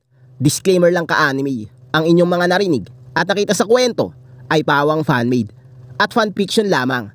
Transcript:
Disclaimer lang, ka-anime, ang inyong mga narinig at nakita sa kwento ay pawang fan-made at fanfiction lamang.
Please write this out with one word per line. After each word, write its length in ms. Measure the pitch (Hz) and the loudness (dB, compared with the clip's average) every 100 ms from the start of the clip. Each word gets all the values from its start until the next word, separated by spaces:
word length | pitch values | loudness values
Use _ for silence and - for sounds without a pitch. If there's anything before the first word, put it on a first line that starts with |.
| _ _ - - | _ _ -20 -2
Disclaimer 560 | 131 - - 185 175 | -2 0 0 2 2
lang, 160 | 175 165 | 2 0
ka-anime, 560 | 160 151 135 139 127 107 - - | 0 0 0 -4 -6 -10 -18 -6
ang 160 | 151 160 | -2 2
inyong 240 | 170 175 | 4 4
mga 160 | 175 175 | 2 0
narinig 320 | 180 202 135 - - - - | 0 0 -2 -4 -14 -8 -4
at 80 | 175 | -2
nakita 320 | 196 202 196 | -2 0 0
sa 80 | 214 | 2
kwento 480 | 247 247 - 190 - - - - | 2 2 -2 -4 -8 -20 -16 -2
ay 80 | 160 | -2
pawang 400 | 151 143 147 156 | 2 2 2 0
fan-made 480 | 156 127 120 127 107 - - - - - | 0 0 0 0 -2 -10 -20 -20 -12 -4
at 160 | 208 | -2
fanfiction 560 | 240 214 180 185 - 208 | 0 -2 -2 -2 0 0
lamang. 400 | 160 127 131 104 | 0 0 -4 -6